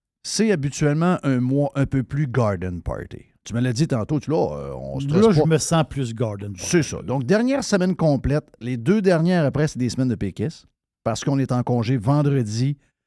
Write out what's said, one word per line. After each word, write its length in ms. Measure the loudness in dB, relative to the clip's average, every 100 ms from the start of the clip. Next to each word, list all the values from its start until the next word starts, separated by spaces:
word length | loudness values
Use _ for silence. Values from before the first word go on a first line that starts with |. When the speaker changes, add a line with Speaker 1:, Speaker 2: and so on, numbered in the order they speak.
| _ _
Speaker 1:
c'est 260 | -8 0 2
habituellement 680 | 2 -2 0 0 2 2 2
un 160 | 0 0
mois 320 | 0 0 0 0
un 100 | 0
peu 160 | 0
plus 240 | -2 -4 -2
garden 560 | 0 0 0 -4 -6
party. 360 | -6 -8 -10 -16 -20 _
Tu 100 | -8
me 60 | -2
l'as 120 | -2
dit 140 | 0 0
tantôt, 320 | 0 -2 -4
tu, 120 | -2
là, 40 | -2
euh, 380 | -2 -4 -8
on 240 | -10 -8 -6
se 80 | 0
Speaker 2:
Là, 120 | 4
Speaker 1:
stresse 160 | 6 6
Speaker 2:
je 40 |
Speaker 1:
pas. 60 | 4
Speaker 2:
me 120 | 2
sens 260 | 2 0 0
plus 240 | -2 -6
garden 400 | -4 -6 -6 -10
party. 140 | -10 0
Speaker 1:
C'est 140 | 0
ça. 180 | 0 -4
Donc, 200 | -4 -4
dernière 380 | 0 2 2 -2
semaine 320 | 0 0 0
complète. 500 | 2 2 2 0 -2 -4 -12
Les 160 | -8 -4
deux 240 | 2 2
dernières 440 | 4 4 4 4
après, 240 | 2 2 -2
c'est 100 | 0
des 100 | -2
semaines 200 | 0 0
de 80 | 0
péquistes, 500 | -4 -4 -6 -6 _ _ _ _
parce 180 | -6 -4
qu'on 140 | 0 0
est 140 | 0
en 100 | 0
congé 340 | 0 0 0 0
vendredi 800 | 2 2 2 0 0 -2 -2 -4 _ _